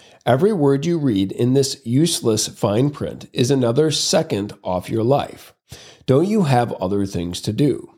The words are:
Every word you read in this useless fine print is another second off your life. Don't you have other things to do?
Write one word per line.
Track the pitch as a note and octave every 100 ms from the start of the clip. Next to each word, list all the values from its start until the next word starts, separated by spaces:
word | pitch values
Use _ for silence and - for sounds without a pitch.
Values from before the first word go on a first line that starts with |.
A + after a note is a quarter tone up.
| - - -
Every | B2 G3
word | G3 C#3+ C#3
you | D#3+ E3+
read | C#3+ G2 F#2+
in | - A#2+
this | C3+ C3+ -
useless | - B2+ E3+ - A#2 G#2+ -
fine | - A2 G#2+ C#3+
print | C#3+ F2 - -
is | - B2+
another | C#3 A#2+ B2 D#3
second | C#3+ - F3+ D#3 G#2 G2+ -
off | F#2 F#2 -
your | A2+
life. | A#2 C#3 - - - _ _ - - -
Don't | - C3 F#3+
you | A3
have | D3+ B2 A2+
other | - F#2 G2+ G2
things | E2+ F2 F2
to | -
do? | A2 C#3+ - -